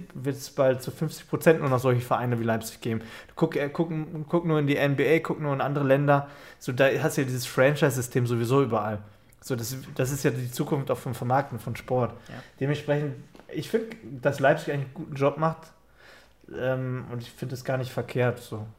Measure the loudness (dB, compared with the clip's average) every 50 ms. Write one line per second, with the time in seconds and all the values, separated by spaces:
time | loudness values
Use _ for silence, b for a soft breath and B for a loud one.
0 | -8 -14 -12 -6 -4 -4 -4 -4 -8 -6 0 2 4 4 4 2 -2 -8 -6 -4
1 | -4 -6 -6 -8 -8 -6 -4 2 6 6 6 6 4 2 2 2 4 4 2 2
2 | 2 2 0 0 0 0 0 0 0 0 0 0 -2 -6 -10 -6 -4 -2 -2 -2
3 | -4 B B B B B B 0 0 0 2 0 -2 -2 -2 -2 -2 -2 -2 -6
4 | -6 -6 -8 -10 -4 -2 -2 0 2 2 2 2 4 2 2 2 2 2 2 4
5 | 4 4 4 4 2 0 -4 -2 -2 -2 -2 0 0 0 0 2 4 4 4 4
6 | 6 4 4 4 2 B B B B B B B B -2 2 4 4 4 4 2
7 | 0 0 0 0 0 0 -2 -4 -6 -2 2 4 6 6 6 4 4 2 2 0
8 | -2 0 0 0 2 2 2 0 2 4 4 4 4 4 2 0 0 0 -4 -4
9 | -6 B B B B B B -12 -8 -6 -4 -4 -4 -6 -8 -10 -12 -8 -4 -2
10 | -2 0 0 0 2 0 0 0 -4 -4 -4 -4 -2 0 0 -2 0 -2 -2 -2
11 | -4 -6 -6 -4 0 2 2 2 2 0 -6 -8 -8 -8 -8 -8 -4 -2 0 2
12 | 0 0 -2 B B B -16 -16 B B B B -2 0 -2 0 0 0 0 0
13 | 0 -2 -6 -8 -14 -20 -20 -20 -18 -12 -8 -8 -4 0 0 0 0 -4 -10 -14
14 | -14 -14 -8 -2 0 0 2 4 4 4 4 2 0 -4 -4 -4 -4 -6 -8 -12
15 | -12 -8 -2 0 2 2 2 2 0 -2 -2 -4 -10 -20 -20 _ _ B B B
16 | B B B B B B B B -18 -12 -8 -4 -2 -2 -2 -2 -4 -4 -6 -6
17 | -8 -8 -10 -10 -10 -12 -12 -10 -10 -8 -8 -8 -6 -4 -4 -4 -4 -4 -6 -6
18 | -6 -4 0 2 2 2 0 -2 -6 -10 -10 -10 -10 -12 -14